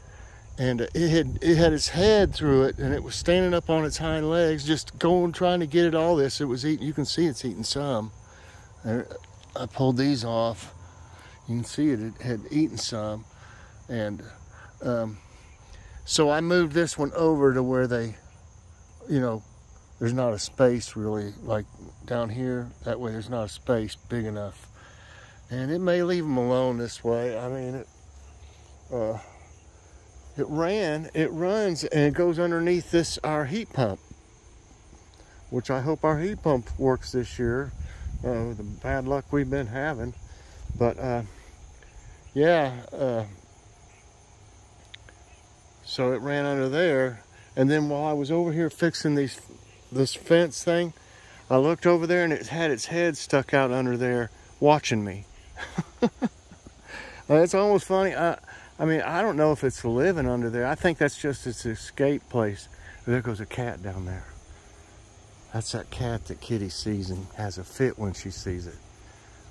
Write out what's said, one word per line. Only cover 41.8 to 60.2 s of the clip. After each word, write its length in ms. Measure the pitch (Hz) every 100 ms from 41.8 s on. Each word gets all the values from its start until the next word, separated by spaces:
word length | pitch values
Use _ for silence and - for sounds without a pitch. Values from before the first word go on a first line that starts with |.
| - - - - -
yeah, 520 | 135 160 165 139 123 -
uh, 320 | - 131 117 104 98 - - - - - - - - - - - - - - - - - - - - - - - -
so 280 | - - 127
it 80 | 123
ran 260 | 139 143 143
under 220 | 139 131
there. 560 | 147 180 131 131 113 - - - -
And 120 | 135
then 200 | 151 147
while 160 | 143
I 80 | 151
was 180 | 147 139
over 220 | 165 170
here 180 | 156 160
fixing 460 | - 170 - 156 143
these, 240 | 135 - - - - - -
this 240 | 127 131
fence 480 | - - 170 170 -
thing, 300 | 175 170 170 - - - - - -
I 60 | 131
looked 280 | 147 170
over 220 | 175 175 165
there, 160 | 180
and 100 | 170
it 140 | 143 -
had 240 | 160 165
its 160 | 117 -
head 300 | 170 175 143
stuck 360 | - 139 -
out 200 | 143 131
under 240 | 127 127 120
there 340 | 127 123 113 - - -
watching 440 | 147 147 - 110
me. 220 | 101 98 - - - - - - - -
<laughs> 60 | 240 - 233 - - - - - - - - - -
It's 260 | 151 175
almost 320 | 190 208 196 -
funny. 260 | 190 190 135
I, 220 | 170 - - - - -
I 80 |
mean, 180 | 156 160
I 200 | 120 170
don't 140 | 214 151
know 160 | 151
if 100 | 147
it's 220 | 135 -
living 420 | 120 120 175 165